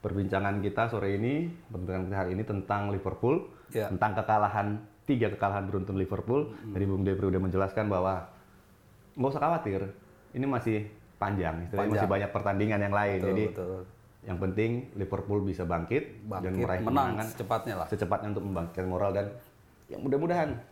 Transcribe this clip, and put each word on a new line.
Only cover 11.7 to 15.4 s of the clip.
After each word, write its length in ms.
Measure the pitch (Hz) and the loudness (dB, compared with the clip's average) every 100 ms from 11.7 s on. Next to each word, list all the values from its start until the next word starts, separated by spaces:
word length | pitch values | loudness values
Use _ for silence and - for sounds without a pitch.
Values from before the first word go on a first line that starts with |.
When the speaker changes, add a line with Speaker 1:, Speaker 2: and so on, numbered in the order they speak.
| 98 104 | 0 2
Speaker 2:
Panjang. 60 | 104 | 2
Speaker 1:
masih 140 | 95 | 4
banyak 180 | 98 101 | 2 0
pertandingan 500 | 104 101 98 107 104 | 0 0 2 2 2
yang 100 | 101 | 2
lain. 240 | 101 104 98 | 2 2 2
Speaker 2:
Betul, 120 | 98 | 2
Speaker 1:
Jadi, 120 | 95 107 | 2 0
Speaker 2:
betul. 300 | 87 90 92 92 - - - - | -2 -6 -6 -10 -18 -20 -18 -6
Speaker 1:
yang 120 | 90 | -2
penting 280 | 95 98 113 120 123 104 | 0 2 2 0 -4 -6
Liverpool 420 | 95 98 - 104 | -4 -4 0 0